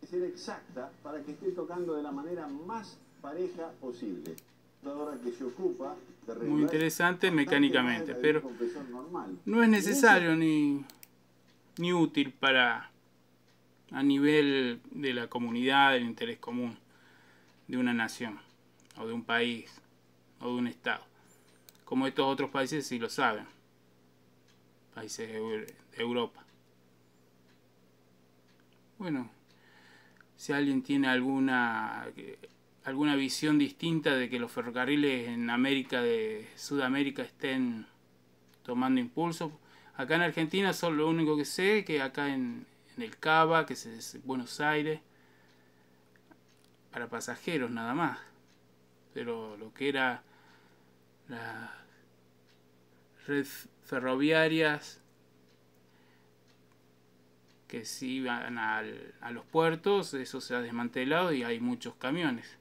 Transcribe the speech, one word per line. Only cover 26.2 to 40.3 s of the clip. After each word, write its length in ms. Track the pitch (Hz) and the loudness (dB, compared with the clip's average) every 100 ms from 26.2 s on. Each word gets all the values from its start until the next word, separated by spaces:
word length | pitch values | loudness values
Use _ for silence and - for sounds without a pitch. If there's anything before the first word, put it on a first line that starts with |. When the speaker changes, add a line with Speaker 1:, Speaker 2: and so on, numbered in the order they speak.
| 117 - - _ _ _ _ _ _ _ _ _ _ _ _ _ _ _ _ _ _ _ _ _ _ _ _ _ | -4 -6 -20 _ _ _ _ _ _ _ _ _ _ _ _ _ _ _ _ _ _ _ _ _ _ _ _ _
Speaker 2:
Bueno, 320 | 185 143 120 - _ - - - - - - _ - _ | -4 -4 -4 -12 _ -20 -20 -20 -20 -20 -20 _ -20 _
si 160 | - | -2
alguien 280 | 143 143 135 | 0 2 0
tiene 260 | 127 139 135 | 0 2 4
alguna, 1000 | 127 127 135 135 127 120 110 110 113 117 120 - - - _ _ _ - | 2 2 0 2 2 2 0 -4 -6 -10 -14 -16 -16 -20 _ _ _ -8
alguna 300 | 135 151 139 | 0 2 2
visión 420 | 135 - 151 151 | 0 -2 2 4
distinta 560 | 139 - 165 165 156 135 | 4 0 0 2 2 2
de 140 | 123 | 0
que 100 | 123 | -2
los 120 | 120 | -4
ferrocarriles 760 | - 120 120 127 147 147 131 120 | -6 -6 -2 0 2 2 0 -4
en 220 | 120 117 | -4 -2
América 520 | 117 135 139 127 127 | 2 2 2 0 0
de, 460 | 120 117 110 107 110 - | 2 2 0 -6 -12 -16
Sudamérica 680 | - 143 131 135 139 139 | -4 -2 0 2 0 -2
estén 640 | 120 _ 139 131 127 113 107 _ _ _ _ _ _ _ | -8 _ -4 0 0 -2 -10 _ _ _ _ _ _ _
tomando 360 | - 123 131 131 | -6 -2 2 2
impulso. 500 | 120 - 170 165 165 151 - - - - | 0 -2 -2 -2 -6 -8 -20 -20 -20 -8
Acá 200 | 131 160 | 0 2
en 60 | |
Argentina 520 | 175 | 2